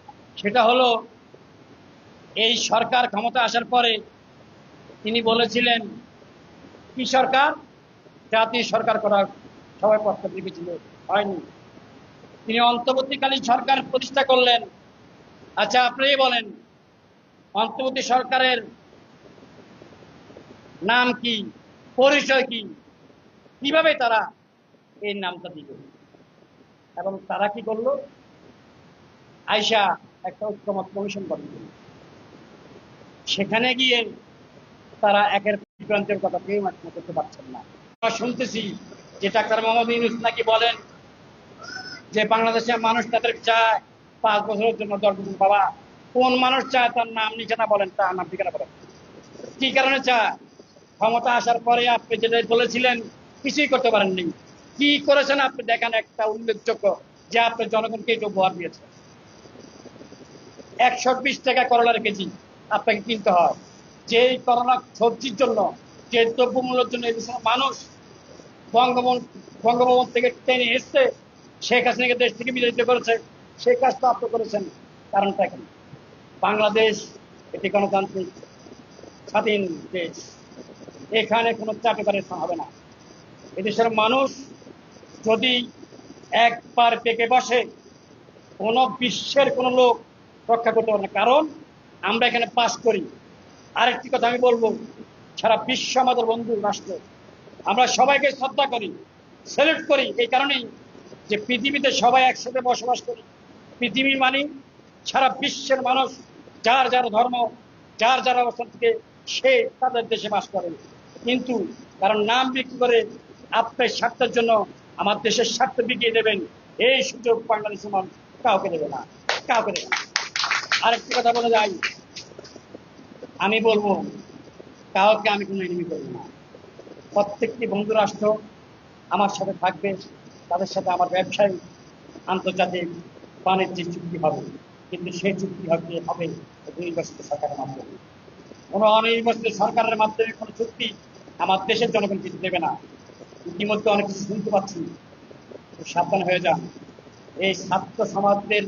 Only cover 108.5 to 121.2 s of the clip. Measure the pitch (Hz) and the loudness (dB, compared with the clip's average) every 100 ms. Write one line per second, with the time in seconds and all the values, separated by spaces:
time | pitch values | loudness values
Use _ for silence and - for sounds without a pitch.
108.5 | - 233 - 233 220 - - - - 262 | -4 -10 -2 0 0 -6 -18 -10 0 2
109.5 | 254 - - 254 240 226 214 208 202 - | 4 2 -2 -2 -2 -2 -4 -2 -4 -2
110.5 | 190 175 160 - - - - 233 254 254 | -6 -6 -10 -16 -20 -20 -8 -2 -2 -2
111.5 | 226 170 - - - 190 214 208 247 262 | -4 -4 -10 -20 -2 0 2 2 2 0
112.5 | 254 254 247 247 233 214 - - - - | -2 -6 -2 2 2 0 -8 -20 -20 -4
113.5 | 220 - - 233 - 233 - 247 240 226 | -2 -2 -2 -2 0 -4 -2 0 2 2
114.5 | 220 185 - - - 196 202 220 214 226 | 2 0 -8 -16 -6 -2 -2 0 0 0
115.5 | - 262 - 226 254 233 226 214 202 160 | 0 -2 -2 -2 -2 0 2 2 -2 -6
116.5 | - - - 233 262 - - 233 226 - | -14 -16 0 2 2 0 -2 0 0 0
117.5 | 214 214 208 208 196 185 - - - 240 | -2 -2 -8 -4 -4 -4 -10 -20 -4 2
118.5 | 190 190 165 147 131 - - - - - | 2 0 -4 -4 -6 -12 -10 -6 -4 0
119.5 | 240 214 180 - - - - - - - | 0 0 -6 -6 -8 -4 -4 -4 -4 -4
120.5 | - - - 220 233 - 240 | -4 -4 -2 0 0 -2 0